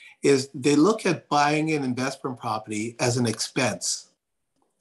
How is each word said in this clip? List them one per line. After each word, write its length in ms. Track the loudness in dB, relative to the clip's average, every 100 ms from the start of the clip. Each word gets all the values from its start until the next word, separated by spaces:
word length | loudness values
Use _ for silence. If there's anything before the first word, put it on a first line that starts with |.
| -20 -2
is 280 | 2 2 0
they 220 | -4 2
look 320 | 4 4 4 0
at 220 | -2 0
buying 420 | 2 2 2 0
an 120 | -2
investment 540 | -2 -4 -4 -6 -8 -8
property 580 | -6 -6 -6 -6 -6 -2
as 180 | 0 0
an 100 | 0
expense. 800 | -2 -4 -2 -2 -2 -6 -8 -10 _ _ _ _ _ _ _